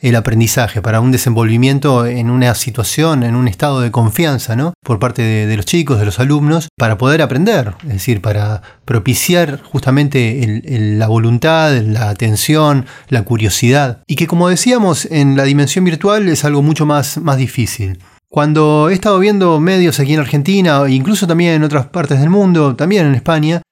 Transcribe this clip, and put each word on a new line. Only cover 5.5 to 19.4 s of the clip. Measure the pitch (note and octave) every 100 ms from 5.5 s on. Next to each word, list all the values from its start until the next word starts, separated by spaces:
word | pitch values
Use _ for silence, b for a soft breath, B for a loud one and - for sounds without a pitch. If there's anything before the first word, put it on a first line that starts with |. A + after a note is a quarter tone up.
| A2
los | -
chicos, | E3+ D3+ A#2+
de |
los | G#2 G2
alumnos, | C3 D3 D3 E3 D#3+ _
para | A#2 G#2
poder | B2+ D#3
aprender, | C#3 B2+ F#3+ G#3 A2 F#2
es | D#3+
decir, | G2 - A2+
para | A2 G#2 G#2 G#2 B B
propiciar | - A#2 - A#2 - F3 E3 C3+
justamente | - C#3 C3 C3+ D3 C#3 A#2 B2
el, | A#2 G#2+ -
el, | B2 G#2+ G#2+
la | A2
voluntad, | A2+ A2+ A#2+ D#3 D#3+ D#3 C3+
la | G#2+ A2 G#2+
atención, | - A#2 G#2+ - D3+ D3+ C#3 B2+ B B
la | B2+
curiosidad, | G2+ A#2 G#2+ - A#2+ C3+ C#3 A#2 _
y |
que, | D3 E3
como | E3+ F3
decíamos, | F3+ - B3 G3+ D#3+ -
en | D#3+ C#3+ C3+
la |
dimensión | C#3 C#3+ C#3+ F#3+
virtual | F#3 D#3+ G3 G#3 G3
es | D#3
algo | D3 D3
mucho | C#3+ D#3 D3+
más, | D3 C#3+ -
más | D#3+ C3+
difícil. | C3 - A2 - G2 F2+ b b _
Cuando | - D3 D3+ D#3 D3+ D3+
he |
estado | F#3 G#3+ F#3+
viendo | G3+ G3+